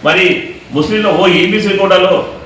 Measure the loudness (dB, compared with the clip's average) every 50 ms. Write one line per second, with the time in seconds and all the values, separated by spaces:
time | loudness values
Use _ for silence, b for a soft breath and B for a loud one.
0 | 0 0 0 2 2 0 0 -2 -6 -10 -14 -16 -16 -6 -4 -2 -2 0 -2 0
1 | 0 0 2 2 2 2 4 2 2 0 0 -2 -2 -2 0 0 2 2 2 2
2 | 4 2 0 0 -2 -6 -12 -16 -8